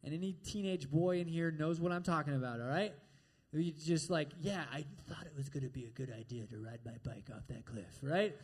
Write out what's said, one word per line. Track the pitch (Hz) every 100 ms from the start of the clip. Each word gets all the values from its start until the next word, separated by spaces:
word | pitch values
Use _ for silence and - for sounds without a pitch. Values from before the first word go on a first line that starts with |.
And | 127
any | 156 185 175
teenage | - 208 196 180 139
boy | 147 175 180
in | 175
here | 165 165
knows | 156 156 165
what | 170
I'm | 175
talking | 175 165 147
about, | 139 127 117
all | 120
right? | 151 208 - - - _ _ _
You | 147 170
just | 156 156 165 156
like, | 175 147 175
Yeah, | 170 196 143
I | 135 139 - -
thought | 170 -
it | 143
was | 139
gonna | 147 131
be | 131 117
a |
good | 117 131 113
idea | 110 120 110
to | 110
ride | 110 117
my | 117 117
bike | - 110 101
off | 107 -
that | 110
cliff, | - 117 87 -
right? | 135 170 208 160